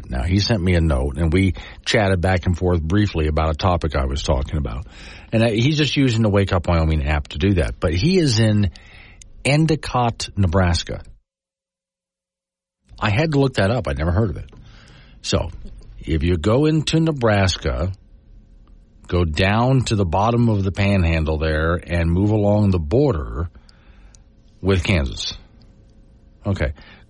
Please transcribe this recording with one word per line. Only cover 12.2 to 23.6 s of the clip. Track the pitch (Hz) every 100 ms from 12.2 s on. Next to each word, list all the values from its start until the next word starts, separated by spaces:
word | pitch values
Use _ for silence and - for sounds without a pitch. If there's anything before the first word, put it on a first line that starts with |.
| _ _ _ _ _ _ _ -
I | 107
had | 104 160
to | 139
look | 135 -
that | 98
up. | 123 -
I'd | 69
never | 82
heard | 87 110
of | 69
it. | - - - - - - - -
So, | - - - - - - - -
if | - 82
you | 80 87
go | 90 123 156
into | 156 143 160
Nebraska, | 160 147 117 101 95 - 71 64 92 95 - - - - - - - - - - -
go | 90 85
down | 76 95 110 127 135 107
to | 104
the | 90
bottom | 95 110 117 117
of | 104
the | 98
panhandle | 92 98 98 82 82 80 78
there | 78 78 82
and | 85 - 85 82
move | 87 104
along | 107 104 104 101
the | 92
border | 76 117 147 85 65 71 85 -